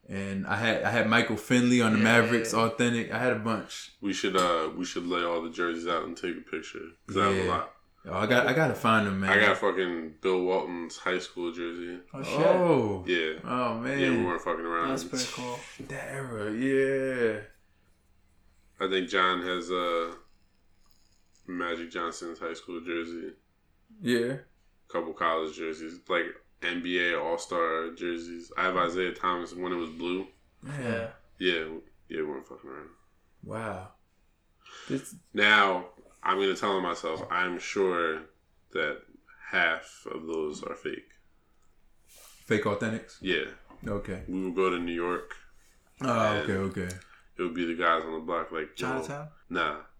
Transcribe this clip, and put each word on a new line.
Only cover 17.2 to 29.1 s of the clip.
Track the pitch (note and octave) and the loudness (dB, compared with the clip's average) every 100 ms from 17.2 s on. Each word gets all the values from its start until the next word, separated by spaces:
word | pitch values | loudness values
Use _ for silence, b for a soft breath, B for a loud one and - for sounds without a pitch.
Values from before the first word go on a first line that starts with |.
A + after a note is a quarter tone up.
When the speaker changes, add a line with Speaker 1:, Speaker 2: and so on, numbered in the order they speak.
| A#2 G#2+ G2+ - _ _ _ _ _ _ _ _ _ _ _ _ | 0 0 -8 -20 _ _ _ _ _ _ _ _ _ _ _ _
Speaker 3:
I | F#2+ | 0
think | F#2+ F2 | 0 2
John | F#2+ F#2 F#2 | 4 4 2
has, | F2+ F2+ E2+ | -2 -4 -2
uh, | F2+ F2 E2+ E2 E2 - _ _ _ _ _ _ _ _ _ _ _ - | -2 0 0 -2 -8 -20 _ _ _ _ _ _ _ _ _ _ _ -12
Magic | F2+ F2 E2 E2+ | -6 -4 -4 -6
Johnson's | F2 E2+ E2 E2+ E2 | -6 -6 -6 -10 -8
high | E2+ | -8
school | E2 - E2+ | -8 -10 -10
jersey. | E2 E2+ E2+ E2+ E2 - _ _ _ _ _ A3 | -6 -6 -4 -8 -10 -14 _ _ _ _ _ -8
Speaker 1:
Yeah. | D#3+ A#2+ A#2+ C#3 - _ _ _ _ | -2 0 0 -4 -12 _ _ _ _
Speaker 3:
Couple | F2 E2 | -6 -6
college | D#2 E2+ D#2+ D#2 D#2 | -2 0 0 -2 -6
jerseys. | D#2+ D#2+ D#2+ F2 - | -8 -6 -10 -14 -2
Like, | F2 E2 - _ _ | 0 0 -8 _ _
N | E2+ F2 | -4 -4
B | F2 F2+ F2 | 0 2 2
A | D#2+ | 0
All-Star | D#2 E2+ - F2 E2 D#2+ E2 E2 | 0 -4 -2 0 0 0 -4 -6
jerseys. | F2 E2+ E2+ E2+ E2+ - | -6 -6 -8 -12 -8 -2
I | |
have | F#2 F#2 | 0 2
Isaiah | F2 F2 F2+ | 0 2 -2